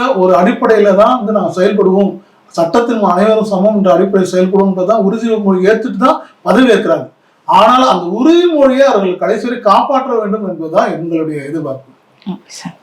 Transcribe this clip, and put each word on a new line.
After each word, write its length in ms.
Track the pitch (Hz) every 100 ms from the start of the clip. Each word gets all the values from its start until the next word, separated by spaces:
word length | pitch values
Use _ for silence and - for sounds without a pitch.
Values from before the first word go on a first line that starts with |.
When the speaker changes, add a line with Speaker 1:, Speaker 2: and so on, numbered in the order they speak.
| 254 190
Speaker 1:
ஒரு 180 | 180
அடிப்படையில 580 | 175 202 - 233 214 202
தான் 220 | 190 226 247
வந்து 180 | 208 202
நாங்க 140 | 165 180
செயல்படுவோம், 560 | 202 196 185 190 202 - _ _ _
சட்டத்தின் 460 | - 165 233 233 226
முன் 140 | 190
அனைவரும் 360 | 180 214 220 196
சமம் 260 | 190 208 208
என்ற 120 | 185
அடிப்படையில் 420 | 175 196 196 180
செயல்படுவோம்ன்றதான் 680 | 180 185 202 196 180 180 220 196
உறுதிமொழி 600 | 226 233 214 196 185 190
ஏத்துட்டு 300 | 220 247 196
தான் 160 | 262 - - _
பதவி 300 | - 220 254
ஏற்கிறாங்க. 360 | 202 165 156 - _ _ _ -
ஆனால் 360 | 170 220 254 262
அந்த 180 | 185 170 214
உறுதிமொழியை 680 | 302 339 349 302 269 262 277
அவர்கள் 360 | 208 185 180
கடைசி 220 | 180 226 240
வரை 120 | 247
காப்பாற்ற 520 | 208 220 - 262 254
வேண்டும் 340 | 233 202 214 190
என்பதுதான் 440 | 160 160 185 220
எங்களுடைய 440 | 160 165 165 156 151
எதிர்பார்ப்பு. 460 | 139 160 143 131 - _ _ _ 202
Speaker 2:
ஓகே 240 | 175 _
சார். 240 | - 175 -